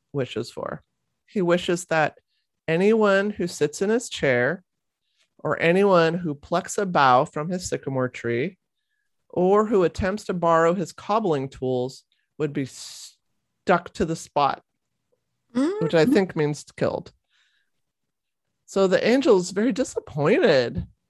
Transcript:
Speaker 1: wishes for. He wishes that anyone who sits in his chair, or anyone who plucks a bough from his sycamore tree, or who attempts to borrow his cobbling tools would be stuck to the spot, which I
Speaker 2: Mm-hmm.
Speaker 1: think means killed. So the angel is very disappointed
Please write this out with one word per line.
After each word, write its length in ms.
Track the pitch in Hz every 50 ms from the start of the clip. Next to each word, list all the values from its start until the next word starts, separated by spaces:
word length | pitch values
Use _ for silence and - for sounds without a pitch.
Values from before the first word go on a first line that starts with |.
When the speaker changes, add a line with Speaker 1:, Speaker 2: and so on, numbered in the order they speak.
| _ _
Speaker 1:
wishes 400 | - 143 127 - - 117 120 -
for. 320 | - - - - - 147 - _ _ _ _ _ _ _ _ _
He 140 | - 214
wishes 440 | 180 170 175 180 - - 175 175 -
that 320 | - 160 160 151 - - _ _ _ _ _ _ _ _ _ _ -
anyone 640 | 160 170 190 208 226 220 214 202 196 196 202 208
who 180 | 202 - 185 175
sits 340 | - - 147 147 - -
in 80 | 202 202
his 200 | 220 247 - -
chair, 540 | - - - 143 127 120 123 135 170 196 _ _ _ _ _ _ _ _ _ _ _ _ _ _ _ _
or 200 | - 151 131 -
anyone 540 | - 165 175 190 202 202 185 170 165 165 165
who 180 | 180 175 160 143
plucks 420 | 139 - - 175 170 - - - -
a 60 | 208 185
bough 360 | 175 156 143 131 123 127 151
from 220 | 160 - 151 151 170
his 200 | 180 185 185 -
sycamore 400 | - 143 - 139 135 131 127 123
tree, 480 | - - - 120 117 117 143 190 190 _ _ _ _ _ _ _ _ _ _ _ _ _ _ _
or 380 | - 170 180 185 196 208 220 214
who 160 | 240 190 175
attempts 420 | 160 - - 220 185 202 208 -
to 80 | - 190
borrow 400 | 175 175 170 165 165 165 165 175
his 180 | 190 165 -
cobbling 560 | - - - - 202 226 220 185 156 139 135 139
tools 560 | - - 131 127 127 123 123 135 139 - - _ _ _ _ _ _ -
would 120 | 151 147
be 140 | 143 143 135
stuck 1300 | 123 - - - - - - - - - _ _ _ _ _ _ _ _ _ _ - 180 170 175 - -
to 100 | - 190
the 120 | 160 165
spot, 480 | 170 - - _ 147 143 - - - - _ _ _ _ _ _ _ _ _ _ _ _ _ _ _ _ _ -
which 400 | 240 269 330 403 427 440 440 -
I 120 | 165 151
Speaker 2:
Mm-hmm. 80 | 247 285
Speaker 1:
think 220 | 320 190 180 -
means 300 | 165 151 147 147 - - - _
killed. 360 | - 143 - - - - - - _ _ _ _ _ _ _ _ _ _ _ _ _ _ _ _ _ _ _ _ _ _ _ _ _ _ _ _ _ _ -
So 200 | - 196 196 185
the 180 | 185 - - 208
angel 300 | 233 185 - 311 214 185
is 140 | 180 -
very 200 | 185 196 214 262
disappointed 1160 | 214 262 - - - - - - - 151 143 160 226 349 320 214 151 131 120 117 131 175 180 - _ _ _